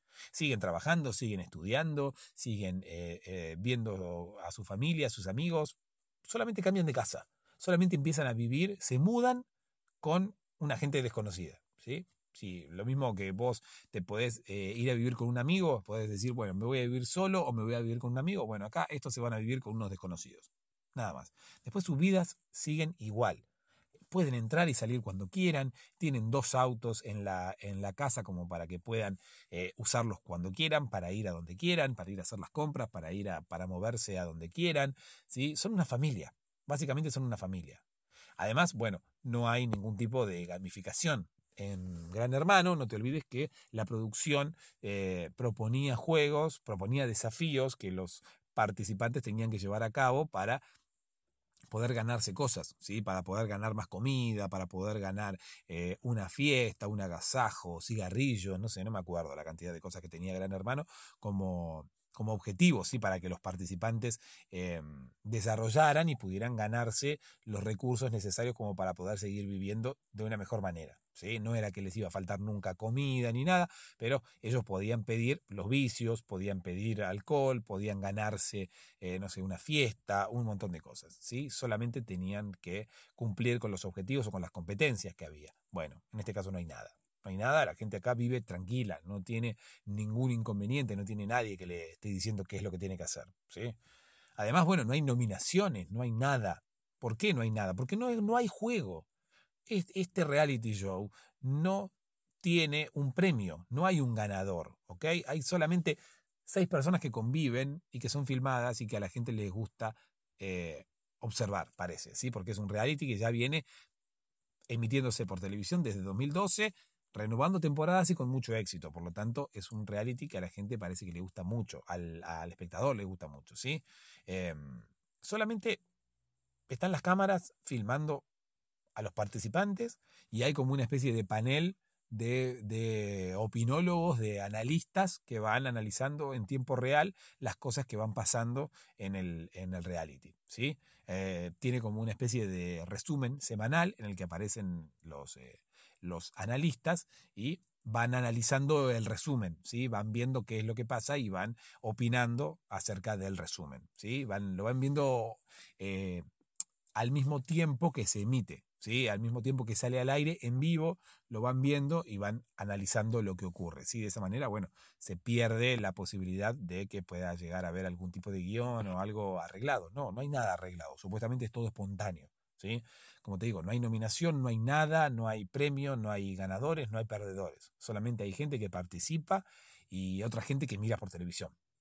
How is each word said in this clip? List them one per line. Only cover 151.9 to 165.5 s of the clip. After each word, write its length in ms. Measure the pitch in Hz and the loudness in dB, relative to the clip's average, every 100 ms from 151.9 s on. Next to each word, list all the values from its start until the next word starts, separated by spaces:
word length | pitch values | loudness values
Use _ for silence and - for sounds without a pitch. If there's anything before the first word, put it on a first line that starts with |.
| 107 120 123 120 120 151 165 - | 0 4 6 4 2 -2 -4 -8
acerca 480 | 95 - 98 107 104 | -6 -4 -4 -2 -2
del 200 | 95 92 | -2 -2
resumen, 520 | 92 - 73 65 82 | -4 -8 -8 -12 -16
¿sí? 320 | - 104 135 | -12 -6 -4
Van, 320 | 123 101 101 92 | -2 -2 -2 0
lo 80 | |
van 160 | 107 127 | 0 2
viendo, 560 | 135 147 139 123 98 - _ - - - | 2 4 4 2 0 -8 _ -20 -20 -8
eh, 440 | 98 95 95 87 - - _ - - _ _ | -4 -2 -2 -4 -8 -16 _ -4 -4 _ _
al 160 | 107 120 | -2 2
mismo 320 | 143 135 143 | 2 2 0
tiempo 500 | - 165 160 135 170 | 0 2 2 2 0
que 140 | - 104 | 2 2
se 160 | 104 | 2
emite, 420 | 104 131 92 71 - _ | 2 2 0 -6 -16 _
¿sí? 300 | 107 123 117 | -2 2 2
Al 120 | 101 | 0
mismo 220 | 117 120 | 0 0
tiempo 220 | 123 131 | 0 0
que 120 | 110 110 | 0 0
sale 240 | 123 127 | 2 2
al 100 | 127 | 2
aire, 280 | 147 147 - | 2 2 0
en 180 | 120 127 | 0 2
vivo, 380 | 156 160 165 180 - - - | 4 2 2 -2 -10 -20 -8
lo 120 | 113 | -2
van 200 | 123 131 | 0 4
viendo 440 | 139 143 139 165 135 | 4 4 2 0 -2
y 120 | 101 | -4
van 260 | 101 113 - - | -2 -4 -8 -6
analizando 640 | 101 101 95 113 110 117 | -4 -2 2 2 2 2
lo 160 | 101 90 | 0 -2
que 80 | |
ocurre, 400 | 92 - 85 69 | -6 -6 -8 -6
¿sí? 160 | - 117 | -6 -4
De 60 | 107 | -4
esa 140 | 113 | -2
manera, 280 | 92 120 127 | -2 -2 -2
bueno, 220 | 104 90 - - _ | -2 -6 -10 -20 _
se 180 | - 90 | -10 -6
pierde 600 | - 117 117 | 2 4 4